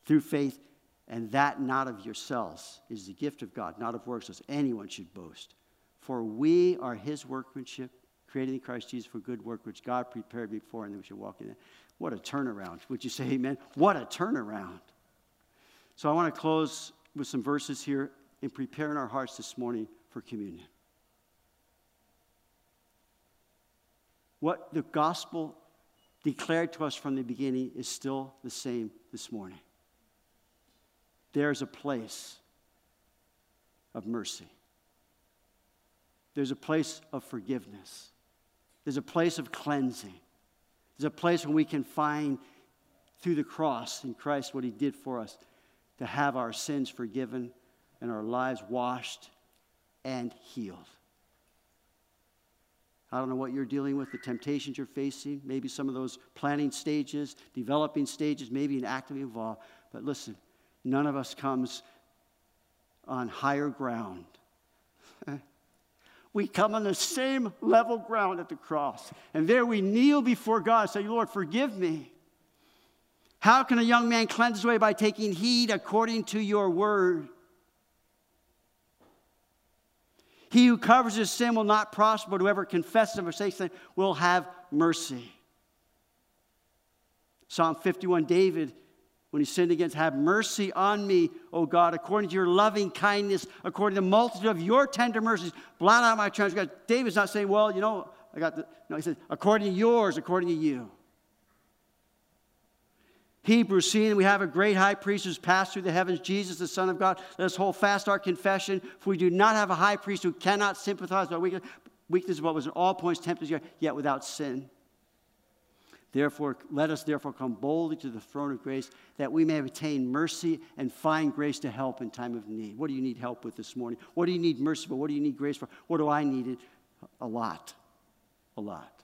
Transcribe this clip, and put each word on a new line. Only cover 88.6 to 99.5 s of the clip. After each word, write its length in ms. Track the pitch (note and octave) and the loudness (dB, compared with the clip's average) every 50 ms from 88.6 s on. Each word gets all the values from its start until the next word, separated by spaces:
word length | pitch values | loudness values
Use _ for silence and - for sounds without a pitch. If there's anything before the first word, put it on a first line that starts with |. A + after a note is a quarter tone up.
| D#3 B2+ - - - _ _ _ _ _ _ _ _ _ | -4 -4 -8 -16 -20 _ _ _ _ _ _ _ _ _
when 100 | - D3 | 0 0
he 40 | D3 | 0
sinned 280 | - - F#3 F3 E3+ | 2 2 2 4 4
against, 240 | F3 D#3 F3 D#3+ B2+ | 4 2 2 -2 0
"Have 180 | D3 D#3+ D#3+ C#3+ | 0 0 2 2
mercy 580 | C#3 D3 E3 F#3+ G#3+ G#3+ - - - G3+ F#3+ - | 2 4 4 4 4 2 0 -2 -2 -2 -2 0
on 340 | F3+ F#3+ G3+ G#3 G#3 G3+ G3 | 2 2 2 2 0 2 4
me, 200 | F#3+ F3+ E3+ E3 - - - - | 4 4 4 4 -2 -10 -18 -6
O 140 | - E3+ E3 | 0 0 0
God, 260 | C#3+ E3+ F3 E3+ E3+ | 4 6 6 6 6
according 380 | E3 E3 - - G3 G#3+ G#3 E3+ | 4 -2 -2 0 0 2 2 2
to 40 | E3+ | 2
your 120 | F#3+ F#3 | 2 4
loving 420 | F3 F3 G3 G#3 A3 G3+ G#3+ G3+ F3+ | 6 6 6 6 6 4 2 -2 -2
kindness, 600 | - - - G#3 G3+ G#3 G#3 G3+ G3 F3 - - - - - | -2 2 2 4 4 4 2 0 0 -2 -2 -8 -16 -8 -8
according 320 | F#3+ - - G3+ G#3 F#3+ | -8 -2 0 0 2 2
to 40 | G3 | 2
the 60 | F#3 | 4
multitude 400 | F#3 G3 A3 A#3+ A#3+ A#3 F#3 G3 | 6 6 6 6 4 0 0 0
of 160 | A3 G#3+ E3 | 0 0 2
your 240 | E3+ F#3+ A3+ C4 C#4 | 2 4 6 6 6
tender 340 | C4+ - G3 A#3+ A#3+ G#3+ A3+ | 4 2 0 0 2 2 0
mercies, 300 | A3 A3+ A3+ F3+ E3+ E3+ - - - - _ | 2 2 2 0 0 -6 -8 -10 -20 -20 _
blot 280 | _ E3 G3 A3+ A#3+ A#3+ | _ 8 8 8 10 8
out 120 | A#3 A3+ | 6 4
my 120 | G#3+ G#3 G3 | 4 2 -2
transgression." 420 | - - G#3 G3 E3+ G3+ F#3+ D3 - - - | 2 2 0 2 2 0 -2 -2 -6 -16 0
David's 300 | - A3+ B3 C4 A3+ E3+ | 2 2 2 2 2 2
not 120 | G#3 G3+ F#3 | 2 2 2
saying, 200 | - G#3+ G3+ G3 | 2 0 2 4
"Well, 260 | G3+ G#3+ G#3+ G#3+ F#3+ | 4 4 4 4 2
you 60 | F#3+ | 0
know, 280 | G#3 A3 A3 F#3 - - - - - _ | 0 0 0 -2 -6 -10 -16 -20 -20 _
I 60 | - D3 | -6 -2
got 160 | E3 D#3+ D3+ | -2 -2 -2
the," 100 | D#3 D#3 - - - _ _ | -4 -12 -12 -16 -20 _ _
no, 60 | D#3+ | -8
he 80 | D3+ | -4
says, 140 | D3+ E3+ D3+ - - - | -2 -4 -4 -4 -6 -10
"According 440 | D#3+ - - G3+ | -8 0 4 4